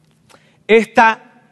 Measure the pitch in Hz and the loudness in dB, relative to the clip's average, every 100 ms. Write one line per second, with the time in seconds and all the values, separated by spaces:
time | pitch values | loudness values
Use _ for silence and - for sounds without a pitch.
0 | _ _ _ _ _ _ - 226 208 - | _ _ _ _ _ _ -2 -2 0 -2
1 | 226 220 _ _ _ | -2 -4 _ _ _